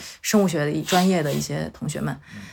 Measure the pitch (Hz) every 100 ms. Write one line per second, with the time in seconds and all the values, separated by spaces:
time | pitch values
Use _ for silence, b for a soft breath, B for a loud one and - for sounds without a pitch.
0 | B B - 214 190 156 147 151 156 180
1 | 185 185 151 143 147 147 160 - 156 147
2 | 143 139 B B B